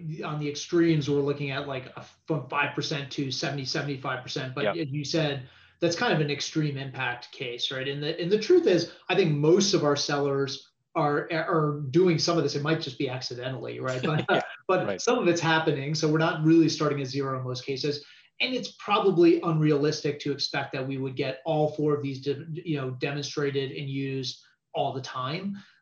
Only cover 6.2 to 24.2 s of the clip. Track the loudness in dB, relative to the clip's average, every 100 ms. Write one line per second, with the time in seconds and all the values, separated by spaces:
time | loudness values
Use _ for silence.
6.2 | 0 -2 -2 0 0 -2 -8 -6 -6 -6
7.2 | -12 -12 -10 -6 -6 -4 -4 -4 -4 -2
8.2 | 2 2 6 6 6 4 2 -8 -2 2
9.2 | 4 4 6 6 6 4 4 2 0 0
10.2 | 2 0 -2 -4 -14 _ _ 0 2 0
11.2 | -2 -2 0 2 2 0 2 4 6 4
12.2 | 2 2 0 0 0 -2 -2 -4 -4 -4
13.2 | -8 -8 -8 -6 -8 -6 -4 -2 0 0
14.2 | 2 0 0 -10 0 0 0 -2 2 2
15.2 | 4 2 4 2 2 -2 -2 0 2 2
16.2 | 2 2 6 8 6 4 0 0 -4 -2
17.2 | -2 -2 -4 -6 -6 -4 -2 -4 -8 -20
18.2 | _ -6 -4 -4 -6 -10 0 2 4 6
19.2 | 6 6 4 2 4 4 2 0 -4 -4
20.2 | -4 -4 -4 -4 -6 -6 -6 -4 -6 -4
21.2 | -6 -4 -2 2 2 2 0 2 -2 -4
22.2 | -4 -4 -6 -10 -4 -4 -4 -4 -4 -4
23.2 | -6 -2 -2 -2 -4 -6 -6 -6 -4 -4